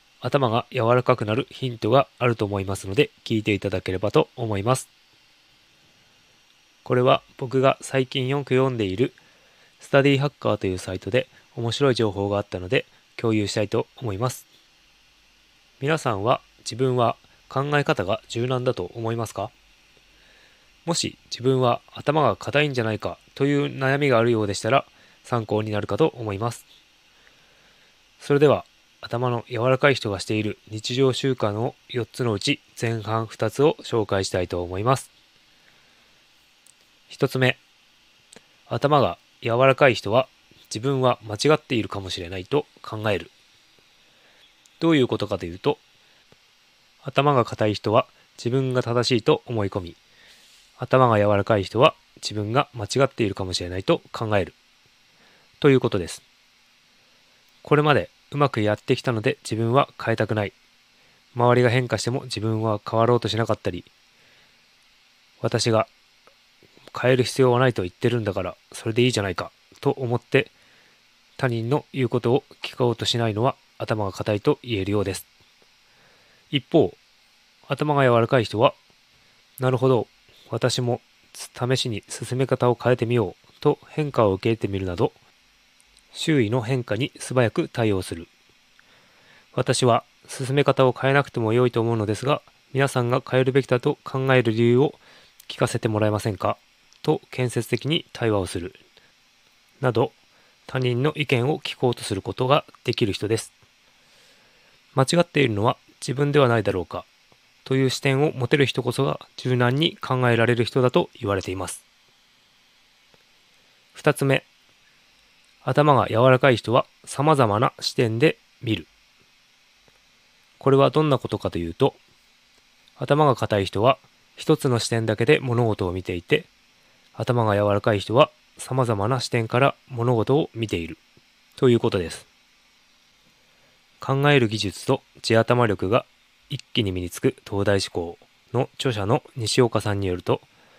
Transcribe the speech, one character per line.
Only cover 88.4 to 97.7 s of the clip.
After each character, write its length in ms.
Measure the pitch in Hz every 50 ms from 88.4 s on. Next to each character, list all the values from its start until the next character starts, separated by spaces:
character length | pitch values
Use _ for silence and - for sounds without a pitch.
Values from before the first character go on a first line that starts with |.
| _ _ _ _ _ _ _ _ _ _ _ _ _ _ _ _ _ _ - - _ _ -
私 320 | - 127 - 131 - -
は 180 | 123 113 117 - _ _ _ _ -
進 260 | - - 135 120 135
め 80 | 143 139
方 220 | - 135 - 135
を 80 | 127 120
変 200 | - - 135 139
え 20 |
な 100 | 143 139
く 60 | -
て 100 | - 123
も 140 | 113 110 110
良 120 | 123 127
い 40 | 123
と 100 | - 120
思 140 | 113 117 117
う 20 |
の 80 | 113 107
で 100 | 101 107
す 100 | - -
が、 160 | 131 151 - - _ _ _ _ _ -
皆 120 | 131 139
さ 140 | 135 - 131
ん 80 | 120 120
が 140 | 123 131 -
変 140 | - - 131
え 40 | 131
る 80 | 131 123
べ 100 | 139 127
き 40 |
だ 140 | - 135 120
と 160 | - 147 143 - -
考 280 | - - 135 131 135 131
え 80 | 127 120
る 100 | 117 110
理 60 | 110
由 200 | 117 120 120 123
を 160 | 143 160 - _ _ - - - - _ _ - - -
聞 80 | -
か 120 | - - 120
せ 100 | - 120
て 100 | - 120
も 120 | 107 104
ら 80 | 107 107
え 20 |
ま 100 | 107 104
せ 100 | - 113
ん 60 | 98
か 220 | 92 - 104 110 - _ _ _ _ _ _ _ _
と 220 | - - 156 139 - _
建 180 | - - 127 123
設 220 | - 123 113 -